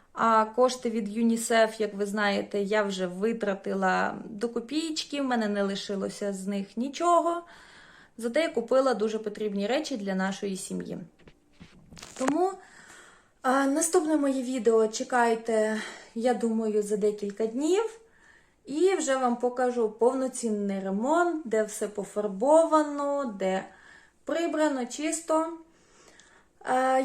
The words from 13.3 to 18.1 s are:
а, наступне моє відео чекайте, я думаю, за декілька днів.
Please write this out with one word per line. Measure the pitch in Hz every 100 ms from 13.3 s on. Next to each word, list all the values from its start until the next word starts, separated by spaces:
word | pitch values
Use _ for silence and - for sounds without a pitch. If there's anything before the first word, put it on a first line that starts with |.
| _
а, | 254 269 277
наступне | 294 330 370 311 302
моє | 277 269
відео | 247 262 220 220 214
чекайте, | 220 254 247 233 226 226 220 214 214 - - - 226
я | 247
думаю, | 220 233 220 220 208
за | 196 208
декілька | 208 208 202 202 226
днів. | 233 311 381 453 - -